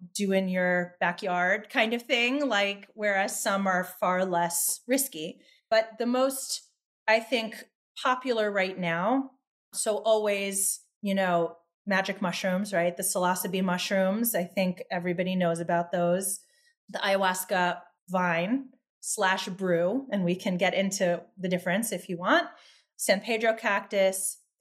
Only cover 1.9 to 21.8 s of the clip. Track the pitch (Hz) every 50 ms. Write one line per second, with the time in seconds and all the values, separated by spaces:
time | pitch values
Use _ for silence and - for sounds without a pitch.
1.9 | 240 240 - - 269 233 240 240 269 294 294 254 214 202 202 202 202 202 - -
2.9 | - 214 214 208 196 190 196 240 - - - 220 196 196 196 190 185 180 180 185
3.9 | - - 208 180 185 185 190 190 175 170 175 170 170 - - - - - - 240
4.9 | 254 269 269 - - 156 156 185 - - - - - _ _ - 226 220 220 -
5.9 | - - 233 240 247 254 262 277 269 - - - - - - _ _ _ _ _
6.9 | _ _ - 220 220 226 226 - 269 226 220 214 - - - _ _ _ _ _
7.9 | - - - 269 254 254 - 262 233 220 214 208 202 196 185 185 190 185 175 170
8.9 | 165 170 185 220 262 277 269 - _ _ _ _ _ _ _ _ - - - 226
9.9 | 208 - - 226 220 214 214 208 202 196 196 196 196 196 - - - - _ _
10.9 | _ _ - 196 196 196 190 180 175 170 170 165 - - _ _ _ _ - 202
11.9 | 190 190 190 - 190 - 196 175 175 - - 190 180 185 208 202 190 170 170 175
12.9 | 175 - 175 - - 185 180 180 185 180 - 190 180 185 190 185 180 180 - -
13.9 | 202 190 190 185 202 226 240 233 - 170 185 175 - 196 185 185 180 - - -
14.9 | 185 175 170 180 170 175 180 185 185 180 175 170 170 165 170 170 175 170 170 170
15.9 | - 175 175 175 175 190 190 - - - - _ _ _ _ _ _ _ _ -
16.9 | 202 - - 202 196 196 196 185 185 185 - - 202 180 180 175 170 - - -
17.9 | _ _ _ - 185 185 180 180 165 165 175 202 254 277 269 - _ _ _ _
18.9 | _ _ - - - 220 196 185 190 202 - 202 180 196 190 185 170 165 175 185
19.9 | 226 277 269 - 202 202 180 170 180 180 - 202 180 175 190 185 - 190 196 196
20.9 | 190 - 190 175 175 175 - - _ 190 180 180 180 180 - 180 175 208